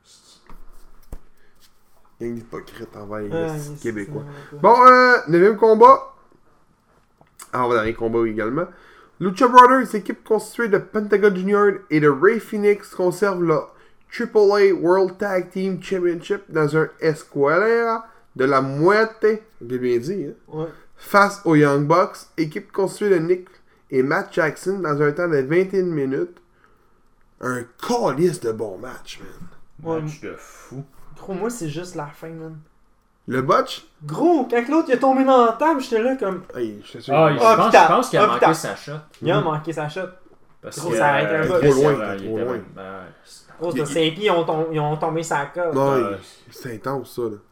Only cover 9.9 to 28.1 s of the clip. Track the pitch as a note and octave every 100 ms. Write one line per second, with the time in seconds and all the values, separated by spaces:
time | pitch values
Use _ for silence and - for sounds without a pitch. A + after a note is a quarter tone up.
9.9 | G#3 F#3+ - - G#3+ - - A#3 F#3+ D3+
10.9 | G#3+ G#3 G#3 G#3 F#3 F#3+ G3+ G3+ F#3+ -
11.9 | D3+ D3 C3+ F3+ A3+ - G#3+ G#3 G3+ -
12.9 | - F3+ E3+ G3+ F#3 E3+ D#3 - _ _
13.9 | _ _ - A#3 A3 G3+ G#3 G3 E3+ D#3+
14.9 | F#3 F#3 F#3 G#3 F#3+ F3+ F#3+ F#3+ F#3 -
15.9 | F#3+ F3 E3+ - G3+ - D#3 D3 D#3 D3+
16.9 | - D#3+ D3+ - C#3+ C#3+ E3 A3 A#3 A#3
17.9 | A3+ A3+ _ _ - C3 C3+ C3+ C#3 E3
18.9 | G#3 A3 - G#3+ G#3+ - - A#2+ B2+ B2
19.9 | A#2+ B2+ G3 C#3+ - _ D#3 D#3+ - -
20.9 | - - G3+ G3 G3 E3 D3+ D3 C#3+ D3
21.9 | E3+ G3 - - - E3 G3+ G3 - F#3+
22.9 | - G#3 F#3 D#3+ F3+ F#3 _ _ _ _
23.9 | C3+ C3 E3+ G3 - D#3+ C#3+ F#3 G3 E3+
24.9 | C#3+ D3 D3 F3 D3 C3 E3 F#3+ G3 F3+
25.9 | D#3 C3+ C#3 F3+ - _ _ _ _ _
26.9 | _ _ _ _ _ B2+ B2 A#2 _ -
27.9 | A#3+ G3+